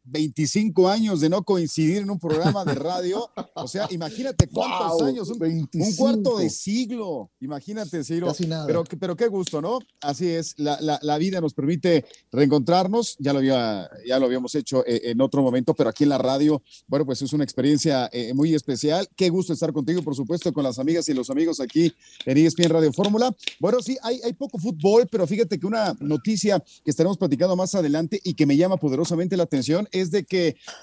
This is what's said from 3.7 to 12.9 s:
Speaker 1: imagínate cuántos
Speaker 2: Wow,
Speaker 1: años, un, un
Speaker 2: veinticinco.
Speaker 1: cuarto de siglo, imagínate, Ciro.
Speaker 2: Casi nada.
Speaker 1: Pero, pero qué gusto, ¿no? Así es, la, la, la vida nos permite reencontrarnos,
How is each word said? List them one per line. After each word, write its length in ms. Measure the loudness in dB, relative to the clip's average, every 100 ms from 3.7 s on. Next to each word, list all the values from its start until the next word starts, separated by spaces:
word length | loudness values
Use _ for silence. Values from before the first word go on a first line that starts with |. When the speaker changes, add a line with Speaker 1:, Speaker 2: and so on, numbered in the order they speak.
| -6 -6
Speaker 1:
imagínate 560 | -6 -8 -6 -4 -2 -2
cuántos 520 | -2 -2 -2 0 2
Speaker 2:
Wow, 80 | 2
Speaker 1:
años, 200 | -2 -6
un, 40 |
un 60 | -4
Speaker 2:
veinticinco. 580 | -2 -2 -2 -2 0 2
Speaker 1:
cuarto 400 | 2 2 0 0
de 120 | -2
siglo, 800 | -2 -4 -2 -2 -6 -6 -8 -10 _
imagínate, 640 | -10 -10 -8 -10 -6 -6
Ciro. 240 | -4 -2 -2
Speaker 2:
Casi 200 | -2 -4
nada. 180 | -2 -2
Speaker 1:
Pero, 160 | -2 -2 -6
pero 160 | -6 0
qué 120 | 0
gusto, 320 | 0 -4 -4
¿no? 200 | -4 -6 -8 _
Así 260 | -6 -2 -2
es, 260 | -2 -4 -4
la, 220 | -2 -2
la, 180 | -2 -2
la 160 | 0 0
vida 240 | 0 0
nos 140 | -2 -2
permite 500 | -2 0 2 2 0 -12 _
reencontrarnos, 840 | 2 4 4 4 2 2